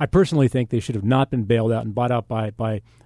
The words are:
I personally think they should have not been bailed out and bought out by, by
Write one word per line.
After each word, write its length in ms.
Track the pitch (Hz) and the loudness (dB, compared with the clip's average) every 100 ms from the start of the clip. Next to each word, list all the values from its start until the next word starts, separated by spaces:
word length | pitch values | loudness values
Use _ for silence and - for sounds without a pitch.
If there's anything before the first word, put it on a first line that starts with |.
I 60 | 135 | 0
personally 420 | 185 180 156 131 | 2 2 4 2
think 220 | 131 120 | 2 -2
they 100 | 117 | -2
should 140 | - | -2
have 100 | 113 | -2
not 260 | 101 131 113 | 0 2 0
been 140 | 127 | -2
bailed 280 | 104 117 110 | 0 2 2
out 120 | 113 | -2
and 100 | 113 | -4
bought 160 | 104 120 | -2 -2
out 160 | 123 - | -2 -2
by, 240 | 113 110 | -4 -6
by 280 | - 113 107 - _ | -4 -4 -6 -8 _